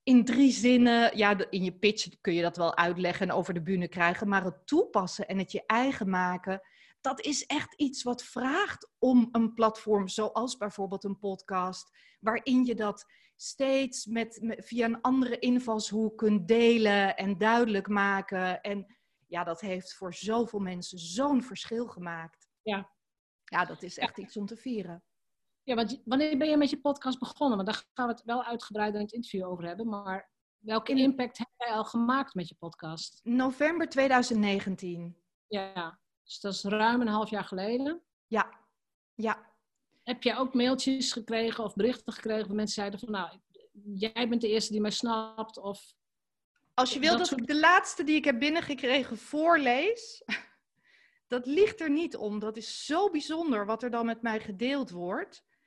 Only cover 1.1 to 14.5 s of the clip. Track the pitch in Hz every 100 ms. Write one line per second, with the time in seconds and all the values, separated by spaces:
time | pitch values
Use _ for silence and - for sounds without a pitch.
1.1 | - 208 202 - 190 185 180 208 214 -
2.1 | - - 170 170 170 170 - 175 175 180
3.1 | 180 185 170 175 175 160 190 175 180 170
4.1 | 180 208 196 185 - - 294 - 214 185
5.1 | - 202 190 185 190 - 220 262 262 196
6.1 | 185 180 180 190 190 - _ _ _ -
7.1 | 269 - 277 - 285 - - 285 262 247
8.1 | 247 - - 247 311 403 - - - 254
9.1 | 247 233 233 226 226 226 214 - 208 190
10.1 | 196 - - 240 - 202 - 196 196 202
11.1 | 196 202 190 - 185 180 185 - _ _
12.1 | _ 208 233 - 254 247 214 208 202 -
13.1 | _ _ - - - 269 269 269 262 -
14.1 | 226 226 226 220